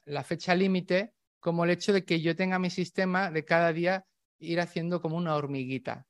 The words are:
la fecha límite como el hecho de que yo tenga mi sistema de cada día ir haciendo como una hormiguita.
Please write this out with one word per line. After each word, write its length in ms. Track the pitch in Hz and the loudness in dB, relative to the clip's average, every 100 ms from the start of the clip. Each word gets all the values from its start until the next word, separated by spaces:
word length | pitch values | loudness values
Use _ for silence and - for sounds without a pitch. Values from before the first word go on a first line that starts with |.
| - | -10
la 180 | 143 | -8
fecha 320 | 135 165 - 180 | -6 -4 2 2
límite 580 | 190 185 185 180 233 _ _ _ | 4 2 2 0 -2 _ _ _
como 240 | 170 170 170 | -2 0 2
el 60 | |
hecho 220 | 175 - | 2 2
de 120 | 196 185 | 0 2
que 160 | 165 | 0
yo 140 | 160 165 | 0 0
tenga 240 | 185 185 | 0 0
mi 100 | 180 | -2
sistema 600 | 185 175 - 185 180 190 | -2 -4 -2 0 0 0
de 140 | 160 151 | -2 2
cada 260 | 165 170 | 4 4
día 320 | 165 170 190 - _ _ _ | 2 0 -2 -4 _ _ _
ir 200 | 160 170 | -4 -2
haciendo 420 | 170 175 170 175 | -2 -2 -2 -2
como 160 | 165 165 | -2 -2
una 180 | 170 151 | 0 0
hormiguita. 720 | 139 139 131 131 - 123 | -2 -4 -4 -6 -6 -10